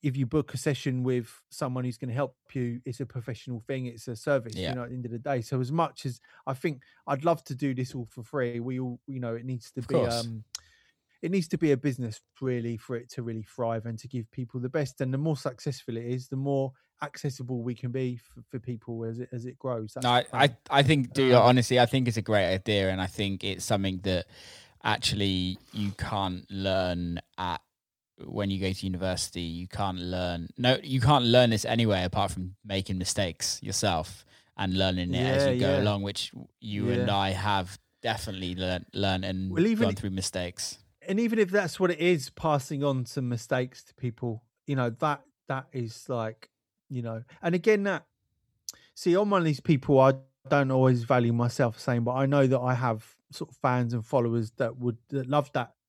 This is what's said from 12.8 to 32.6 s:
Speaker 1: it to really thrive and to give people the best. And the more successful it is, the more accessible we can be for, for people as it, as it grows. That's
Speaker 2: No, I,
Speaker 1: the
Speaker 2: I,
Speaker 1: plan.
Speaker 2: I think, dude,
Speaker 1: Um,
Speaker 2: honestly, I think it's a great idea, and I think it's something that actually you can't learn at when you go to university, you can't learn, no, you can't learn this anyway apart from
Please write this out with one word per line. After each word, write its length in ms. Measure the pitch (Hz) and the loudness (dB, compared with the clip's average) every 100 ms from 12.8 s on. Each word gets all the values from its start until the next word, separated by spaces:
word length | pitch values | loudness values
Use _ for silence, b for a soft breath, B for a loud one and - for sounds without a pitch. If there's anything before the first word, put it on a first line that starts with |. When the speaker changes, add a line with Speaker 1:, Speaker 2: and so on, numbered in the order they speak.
| - 120 | -8 -10
Speaker 1:
it 120 | 123 | -8
to 120 | - | -10
really 200 | 117 113 | -8 -8
thrive 420 | 104 - 117 113 113 | -10 -6 -2 -2 -4
and 120 | 113 | -10
to 80 | - | -8
give 220 | 127 110 | -8 -8
people 280 | - 123 131 | -10 -8 -6
the 80 | 123 | -4
best. 320 | 160 139 - | -2 -2 -4
And 120 | 127 | -4
the 60 | 135 | 0
more 180 | 156 147 | 0 -2
successful 600 | 139 123 - 131 - 113 | -4 -6 -8 -8 -6 -6
it 80 | 120 | -4
is, 240 | 127 127 | -6 -4
the 80 | 135 | -6
more 360 | 139 139 135 131 _ _ | -2 0 -2 -6 _ _
accessible 600 | 147 - 147 131 123 127 | -10 -6 -8 -6 -6 -6
we 120 | 117 120 | -6 -6
can 160 | 127 | -6
be 260 | 123 127 120 | -4 -4 -6
for, 260 | _ - 120 | _ -20 -14
for 100 | 135 | -12
people 460 | - 117 - 117 113 | -10 -10 -10 -8 -8
as 140 | 113 | -8
it, 100 | 123 | -10
as 120 | 123 123 | -10 -12
it 140 | 127 | -10
grows. 340 | 135 120 107 | -6 -6 -6
That's 100 | - | -4
Speaker 2:
No, 60 | 123 | 2
I, 160 | 123 120 | 2 2
Speaker 1:
the 40 | |
Speaker 2:
I, 160 | 127 143 | 2 2
Speaker 1:
plan. 80 | 120 - | 2 0
Speaker 2:
I 140 | 139 | 4
think, 300 | 143 156 123 | 6 4 2
dude, 200 | - 135 | 2 8
Speaker 1:
Um, 0 | |
Speaker 2:
honestly, 460 | 123 117 127 117 127 | 8 10 6 6 4
I 60 | 120 | 4
think 220 | 135 123 | 4 0
it's 100 | 113 | -2
a 40 | |
great 260 | 107 104 90 | 2 2 4
idea, 420 | 95 101 104 95 | 0 2 2 2
and 120 | 95 | 0
I 60 | 95 | -4
think 360 | - 101 95 | -2 -4 -2
it's 200 | 98 92 - | -6 -6 -2
something 340 | 104 98 95 | 0 0 -2
that 260 | 98 90 - B B B B B | -2 -2 -2 B B B B B
actually 760 | - 107 - 101 101 95 92 92 _ | -2 0 0 0 0 0 -2 -6 _
you 180 | 107 104 | -6 -6
can't 580 | 98 - 104 95 90 - | -6 -6 -4 -4 -6 -10
learn 720 | 98 95 95 90 87 87 82 - - | -6 -2 0 0 -2 -4 -6 -10 -8
at 240 | 90 85 _ _ _ _ _ _ - | -6 -6 _ _ _ _ _ _ -10
when 240 | - 98 | -4 -2
you 100 | 98 | -2
go 120 | 95 | -2
to 140 | 92 98 | -2 -4
university, 560 | 90 92 92 - - | -4 -2 -4 -6 -6
you 260 | 85 85 92 | -8 -8 -10
can't 300 | - 98 90 | -6 -4 -4
learn, 520 | 90 90 90 85 82 - | -6 -4 -4 -4 -8 0
no, 200 | 120 131 | 2 2
you 160 | 135 131 | 2 2
can't 240 | 120 147 120 | 6 6 8
learn 240 | 120 123 | 8 8
this 160 | 110 - | 4 0
anyway 380 | 117 113 98 | 2 4 2
apart 280 | 90 107 101 | 2 0 -2
from 240 | - 90 95 | -4 -8 -10